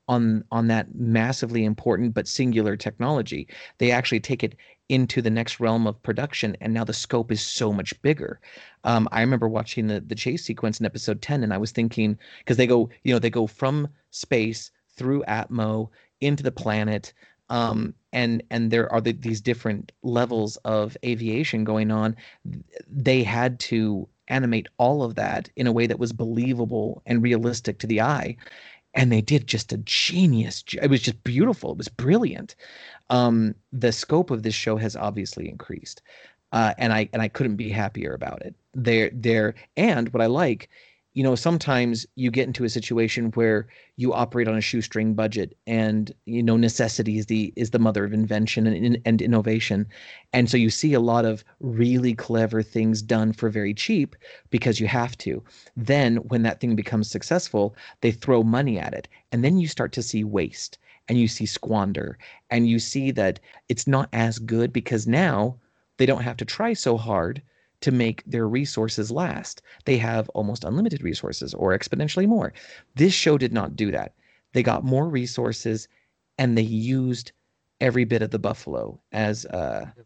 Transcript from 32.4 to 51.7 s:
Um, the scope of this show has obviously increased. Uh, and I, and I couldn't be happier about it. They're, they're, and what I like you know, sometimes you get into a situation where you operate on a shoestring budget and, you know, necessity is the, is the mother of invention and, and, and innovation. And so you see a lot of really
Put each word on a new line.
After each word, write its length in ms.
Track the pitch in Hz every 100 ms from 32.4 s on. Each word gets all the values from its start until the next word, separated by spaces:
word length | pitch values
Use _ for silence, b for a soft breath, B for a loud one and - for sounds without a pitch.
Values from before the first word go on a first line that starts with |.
| - B B B B B -
Um, 460 | 123 120 117 110 107 _
the 180 | 131 120
scope 400 | 113 - 160 180
of 120 | 120
this 120 | 110
show 220 | 107 - 110
has 200 | 110 110
obviously 520 | 104 104 95 - -
increased. 540 | - - 92 - - B B B B _
Uh, 220 | 117 110 -
and 160 | 117
I, 160 | 110 104
and 80 | 113
I 60 | 110
couldn't 280 | - 127 104
be 140 | 107
happier 420 | 104 101 - 73
about 300 | 65 65 -
it. 120 | - - _
They're, 360 | 131 120 113 107
they're, 400 | 123 117 113 107 113 B -
and 320 | 220 147 117
what 100 | 120
I 60 | 113
like 420 | 135 165 110 - b b b _
you 80 | 139
know, 120 | 131
sometimes 720 | 123 165 170 147 127 120 117 -
you 160 | - 127
get 160 | 120 127
into 180 | 120
a 60 | 120
situation 560 | 117 110 117 113 123 113
where 340 | 120 113 107 113 b b -
you 180 | 123
operate 340 | 98 117 120 113
on 80 | 110
a 60 |
shoestring 500 | 107 117 104 110 110
budget 400 | 107 110 110 92 - -
and, 440 | 113 110 107 101 -
you 180 | - 117
know, 140 | 117 113
necessity 640 | 113 - 117 - 110 107
is 80 | 107
the, 260 | 110 104
is 160 | - 113
the 80 | 120
mother 260 | 113 104
of 100 | 101
invention 520 | 107 107 107 110 - 110
and, 200 | 92 120
and, 120 | 117
and 160 | 120 113
innovation. 640 | - 113 107 113 - 101 107 B B B _
And 160 | 131 120
so 80 | 123
you 140 | 113
see 240 | - 156
a 60 | 135
lot 260 | 117 117 117
of 180 | 107 b b
really 540 | 135